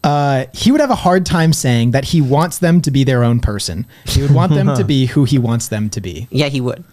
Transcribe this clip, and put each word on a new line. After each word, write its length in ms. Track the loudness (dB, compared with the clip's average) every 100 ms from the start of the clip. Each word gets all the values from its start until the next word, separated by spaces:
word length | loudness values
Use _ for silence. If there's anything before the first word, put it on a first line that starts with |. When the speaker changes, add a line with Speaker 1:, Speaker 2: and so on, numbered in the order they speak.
| -2
Speaker 1:
uh, 400 | 0 0 0 -4
he 180 | -2 0
would 100 | 2
have 80 | 2
a 60 | 0
hard 300 | 2 0 0
time 260 | 0 2
saying 380 | 2 0 0 2
that 120 | 0 0
he 140 | 0
wants 360 | 2 2 0 -2
them 220 | 0 2
to 100 | 2
be 120 | 0 2
their 180 | 2
own 160 | 2 0
person. 460 | -2 -4 -6 -8 -10 -14 -4
He 160 | -2
would 100 | 2
want 200 | 2 4
them 220 | 2 2 0
to 80 |
Speaker 2:
<laughs> 100 | 0
Speaker 1:
be 120 | 0 2
who 160 | 2 2
he 120 | 2
wants 300 | 0 -2 -4
them 200 | -4 -4
to 100 | -6
be. 260 | -10 -12 -6
Speaker 3:
Yeah, 180 | -4 -2
he 120 | -2
would. 220 | -6 -8 -10